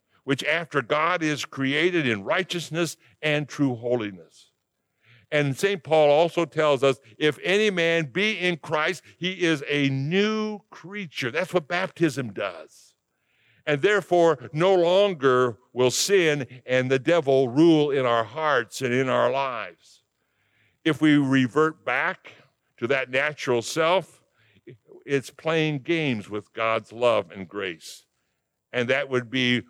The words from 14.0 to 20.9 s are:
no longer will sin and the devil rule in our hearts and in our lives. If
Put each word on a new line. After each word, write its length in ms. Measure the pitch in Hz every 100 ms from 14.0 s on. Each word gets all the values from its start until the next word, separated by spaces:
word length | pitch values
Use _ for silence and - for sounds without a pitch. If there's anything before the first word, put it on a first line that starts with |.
| - 180 165 147 110
no 220 | 151 180
longer 840 | 190 170 185 202 170 135 127 127 110 _
will 180 | 120 127
sin 560 | - - 202 165 147 127 131 -
and 240 | 127 127
the 80 | 135
devil 500 | 127 170 139 135 131
rule 420 | 127 170 156 147
in 140 | 139
our 200 | 127 117
hearts 580 | 110 139 156 131 113 -
and 100 | 131
in 160 | 123 131
our 220 | 123 120
lives. 720 | 131 135 120 95 87 _ _ _ _ _ _ _ _ _ _
If 160 | 160